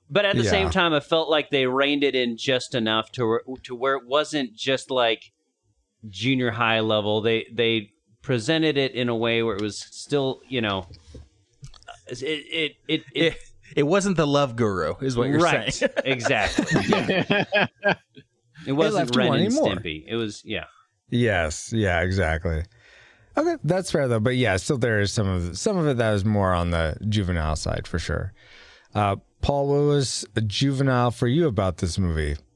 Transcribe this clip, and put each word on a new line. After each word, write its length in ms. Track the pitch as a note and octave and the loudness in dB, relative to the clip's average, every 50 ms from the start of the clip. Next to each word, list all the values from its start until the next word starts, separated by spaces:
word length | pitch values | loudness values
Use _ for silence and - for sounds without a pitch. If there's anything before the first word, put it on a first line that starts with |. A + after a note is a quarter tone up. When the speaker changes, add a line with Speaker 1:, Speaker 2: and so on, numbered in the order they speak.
| _ _ | _ _
Speaker 1:
but 140 | C#3+ F#3+ G3+ | 0 0 2
at 120 | G3 G3+ A#2+ | 2 2 2
the 60 | A#2 | 2
same 220 | G2+ - G3 F#3+ F#3+ | 2 2 2 2 2
Speaker 2:
Yeah. 40 | |
Speaker 1:
time, 220 | - F#3+ F3+ E3+ D#3 | 2 2 2 2 2
I 80 | D3 | 0
felt 280 | - - E3 D#3+ D#3+ C#3+ | 0 0 0 0 2 2
like 200 | D#3+ D#3 C#3+ - | 2 0 0 0
they 160 | - C#3 C3 | 0 0 2
reined 380 | B2+ B2+ C3+ C#3 C#3+ D3 C#3+ C#3+ | 2 2 2 2 2 2 2 2
it 120 | C#3 B2+ | 2 2
in 220 | C3 B2 A#2+ A#2 A2+ | 2 0 0 -2 -2
just 360 | - C3+ C3 B2+ - - - | -2 -2 0 0 -2 -4 -4
enough 360 | B2+ A2 A2 A2 A2 A2 - - | -2 0 0 0 0 -2 -4 -4
to 120 | - B2 A2 | -2 0 0
where, 140 | A2+ A#2+ - - C3 B2+ - | 0 0 -2 -6 -12 -14 -12
to 120 | - B2+ | -12 -8
where 200 | A#2+ B2 C3+ C3+ | -4 -2 0 0
it 120 | C3+ A#2+ A#2+ | -2 -2 -2
wasn't 460 | C3 D3 D3+ - D#3 D3+ C3+ A#2 A2 | 0 0 0 0 -2 -4 -4 -4 -6
just, 340 | - - C#3 C3+ B2 - - | -6 -4 -2 -2 -2 -2 -2
like, 440 | C3 B2+ A#2+ A2+ A2+ - - - _ _ _ _ _ _ _ _ _ _ _ _ _ _ - G#2+ | 0 2 2 2 2 0 -4 -12 _ _ _ _ _ _ _ _ _ _ _ _ _ _ -20 -16
junior 440 | F#2+ F#2 G#2+ B2+ C3+ C3 B2+ A#2+ | -10 -4 -2 0 0 2 0 -2
high 280 | G#2+ A2+ A#2+ A2+ A2+ A2 | 0 0 0 2 2 2
level. 400 | A2 A2 A2 G#2+ G2+ G#2 G#2+ A2 | 2 2 0 0 0 0 0 0
They, 240 | G#2 A#2 A2+ A2+ G2 - | 0 0 0 0 -2 -4
they 400 | A#2+ A2+ A#2 A2+ A2+ A2+ G#2 G2 _ _ _ _ _ _ | -4 0 0 2 2 0 -2 -6 _ _ _ _ _ _
presented 560 | - - C3 A#2+ G#2 B2+ D#3+ D#3+ D#3+ D#3 D3 C#3 | -4 -2 -2 -2 0 0 0 2 2 2 2 0
it 160 | C#3 C3 - | 0 -2 -2
in 140 | A#2+ B2 A#2+ | -2 -2 -2
a 60 | A#2 | 0
way 280 | A2+ A2+ A#2 A#2 A#2 A2+ | 0 0 0 2 2 0
where 120 | A#2 G#2 F#2+ | 0 -2 -2
it 40 | |
was 160 | G#2+ G#2+ G2 - | -4 -4 -6 -8
still, 600 | - - - - - - C#3+ D3 C3+ C3 B2+ - - - | -12 -16 -16 -18 -8 -4 -2 -2 0 -2 -4 -6 -10 -6
you 140 | C3+ B2+ | -4 -2
know, 260 | A2+ G#2 G2 F#2+ F2+ - - - - - - - - - _ _ _ _ _ _ - - - - - - - - _ - | -2 0 -2 -2 -4 -8 -14 -20 -20 -20 -20 -20 -20 -20 _ _ _ _ _ _ -20 -20 -20 -20 -20 -20 -20 -20 _ -14
it, 140 | - A#2+ C3 | -12 -8 -6
it, 480 | D3+ D#3 D3+ C#3 - - E3 D#3 C#3+ - _ _ - | -6 -6 -6 -6 -6 -4 -2 -2 -4 -4 _ _ -2
it, 140 | D#3 D3+ | -2 -2
it 20 | - - - | -2 -4 -2
Speaker 3:
It, 240 | C#3 E3 D#3+ C#3+ - - - - - - - - | 0 2 2 0 -2 -8 -20 -20 -20 -20 -4 -2
it 80 | - D3 | 0 2
wasn't 320 | C#3+ F3+ G3+ F#3 G3+ F#3+ D#3+ | 2 2 2 2 2 2 2
the 100 | D#3+ C#3+ | 2 4
Love 280 | C#3 C#3+ C#3+ C3 A#2 | 4 2 2 0 0
Guru, 380 | A#2 A#2 G#2+ G2 F2+ D#2+ D2+ F#2+ - | 0 0 0 2 0 -2 -2 -2 -2
is 160 | C3+ C3+ B2+ A#2+ | -4 -2 0 0
what 100 | A#2+ C3+ | 0 2
you're 100 | C#3+ D#3 | 2 4
Speaker 1:
Right. 340 | F3 E3 D3 B2+ A2 A#2+ - | 4 4 2 0 0 -4 -2
Speaker 3:
saying. 180 | - - - - - | -2 -2 -2 -2 -2
<laughs> 80 | - | -2
Speaker 1:
Exactly. 760 | C3+ C3+ B2 A2+ - C3+ A2 G2+ F#2+ - - B3+ - E3 - G#2 - | -2 -2 0 0 0 2 2 2 0 0 -2 0 0 0 0 2 2
Yeah. 580 | - - - - F#3 F#3 - - G3+ G3+ - - | 2 2 2 0 0 0 0 0 0 0 0 0
Speaker 4:
<laughs> 440 | - G#3 G3+ A3 - _ - G3+ - - _ _ _ - - _ _ _ _ _ _ - - - | 0 0 0 0 -2 _ -2 0 0 -2 _ _ _ -20 -20 _ _ _ _ _ _ -12 -6 -4
Speaker 1:
It 60 | C3+ | 0
wasn't 200 | C#3+ D#3+ D#3 C#3+ | 2 2 2 2
Speaker 2:
It 40 | - | 0
left 180 | C3+ A#2+ B2 | 0 0 2
you 40 | B2+ | 2
Speaker 1:
Ren 80 | B2+ - | 2 2
and 260 | C#3 C#3 F3 G#3 A#3+ | 2 2 2 2 2
Speaker 2:
wanting 0 | |
more. 200 | D4+ D4+ - F#2+ F2+ F2 | 2 2 0 0 -2 -4
Speaker 1:
Stimpy. 200 | F2 D#2 D#2 D2+ - | -6 -8 -8 -8 -6
It 80 | A2 | -4
was, 260 | A#2 A2+ G#2+ G2+ - - | -4 -4 -4 -6 -10 -10
yeah. 200 | - G#2+ F2 D#2 - - _ _ _ _ _ _ _ | -8 -8 -8 -8 -10 -16 _ _ _ _ _ _ _
Speaker 2:
Yes. 600 | - A#2+ A#2+ A2+ G2+ F2+ E2 D#2+ D#2+ - - - A#2 | -2 0 2 2 2 2 0 -2 -4 -6 -8 -4 -2
Yeah, 280 | A2+ G#2+ F#2+ F2 E2+ | 0 0 2 2 0
exactly. 640 | E2+ F#2 F#2 G2 F2+ D#2 D#2+ E2 - F2 E2 D#2+ E2+ - _ _ _ - - - - - - _ _ _ - - | 0 0 0 0 0 0 0 -2 -2 -2 -4 -4 -4 -8 _ _ _ -20 -20 -20 -20 -20 -20 _ _ _ -4 -2
Okay, 160 | D#4 F4 E4+ D4+ - | 0 0 -2 -2 -2
that's 280 | D3 F3 F#3+ F#3 - | -2 0 0 0 -2
fair 160 | - E3+ C#3 B2+ | 0 0 0 2
though. 120 | A#2+ A2+ | 0 2
But 160 | G#2+ B2+ B2+ | 2 2 2
yeah, 220 | B2+ B2 A2 F#2+ F#2+ | 2 2 2 2 0
still 200 | - - D#3 B2+ | 0 -2 -2 0
there 220 | A#2 A#2+ A2 G#2 | 0 0 2 2
is 120 | G#2 G2+ - | 0 0 0
some 140 | - G#2 G2 | 0 0 0
of, 300 | F#2+ F2+ E2+ F2 D#2+ G2+ | 0 0 -2 -4 -6 -4
some 200 | - A3 G#3 F#3 | -2 -2 0 0
of 100 | D#3+ D3+ | 0 0
it 100 | C3+ A#2 | 0 2
that 140 | A#2 A2 | 2 2
was 140 | G#2+ G2+ F#2 | 2 2 2
more 280 | G#2+ G#2+ G#2 G2 F#2+ F#2 | 2 2 2 2 2 2
on 180 | F2 E2+ E2+ | 2 2 0
the 260 | E2+ E2 E2 D#2 - - - G#2+ | 0 0 0 0 -2 -4 -4 -2
juvenile 480 | G#2 A2 G2 F2 F2+ E2+ D#2 D#2 D#2 | 0 0 0 0 0 0 0 -2 -2
side 320 | D#2 - E2 D#2+ D#2+ - - | -2 -2 -4 -4 -4 -6 -6
for 100 | - E2+ | -6 -6
sure. 340 | - - D#2+ E2 F2 G2 - - - - - - - - - - _ _ - | -4 -4 -4 -4 -4 -6 -10 -14 -20 -20 -20 -20 -20 -20 -20 -20 _ _ -2
Uh, 220 | G#2+ G#2 G2+ G2 - - _ _ _ | 0 0 0 0 -2 -6 _ _ _
Paul, 260 | - - C#3+ C#3+ C#3 C#3+ | -2 0 0 2 2 2
what 260 | C#3+ C#3+ D3 D3 D3 | 2 2 4 4 2
was 300 | C#3+ C3+ G#2+ - - - - - | 2 0 0 -4 -6 -8 -6 -4
a 60 | A2 | -2
juvenile 680 | A2+ G#2+ G2+ - C#3 C#3 C#3 C3 C#3 C3+ C3 B2 A#2+ B2 | -2 -2 0 0 0 0 2 2 2 2 4 4 2 2
for 160 | A#2 - C3 A#2+ | 2 0 0 2
you 200 | B2 D#3+ F3 D3+ | 2 2 2 2
about 300 | G#2+ F#2+ G2 F#2+ E2+ - | 2 2 0 0 0 -2
this 200 | - F2 E2 - | -4 -2 0 0
movie? 380 | F#2+ F2 D#2+ D#2+ D2+ D2+ D2+ - - _ _ | 0 0 0 0 0 -2 -2 -4 -8 _ _